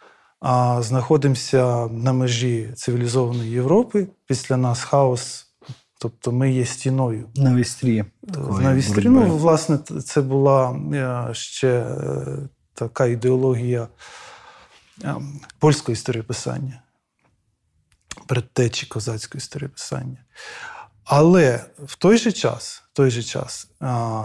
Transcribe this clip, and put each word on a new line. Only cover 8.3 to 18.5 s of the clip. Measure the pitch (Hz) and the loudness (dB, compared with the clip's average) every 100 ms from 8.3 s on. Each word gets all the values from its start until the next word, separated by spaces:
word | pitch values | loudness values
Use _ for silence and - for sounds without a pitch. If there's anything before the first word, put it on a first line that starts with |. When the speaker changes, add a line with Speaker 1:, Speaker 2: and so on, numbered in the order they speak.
Speaker 2:
такої | 160 - 98 | -10 -4 0
Speaker 1:
на | 135 | 2
вістрі. | 131 104 208 220 | 2 2 2 6
Speaker 2:
боротьби. | 254 202 | 6 6
Speaker 1:
Ну, | 156 | 4
власне, | 165 156 - 143 | 4 4 2 -2
т-, | - 151 | -2 -10
це | - - | -4 -2
була, | 135 139 139 135 127 123 147 | 0 2 4 4 2 -2 -4
е, | 143 127 123 120 | -4 -4 -4 -6
ще, | 117 - - 131 | -8 -12 -2 0
е, | 123 117 - - - 135 139 139 - _ | 0 -2 -6 -6 -6 -6 -10 -12 -16 _
така | - 120 - 127 | -10 -8 -2 0
ідеологія, | 120 123 127 131 120 123 120 113 _ - - - - - - _ _ _ - | 0 0 2 2 0 -2 -4 -6 _ -20 -20 -20 -20 -20 -20 _ _ _ -12
е, | - 139 143 143 - _ | -8 -8 -10 -14 -20 _
польського | 151 147 - | 2 2 -2
історіописання, | 113 - 113 110 117 - 127 135 - _ _ _ _ _ _ _ _ _ _ _ _ _ - - | -4 -4 -6 -6 -8 -6 -6 -8 -12 _ _ _ _ _ _ _ _ _ _ _ _ _ -18 -6
предтечі | 123 - | -6 -2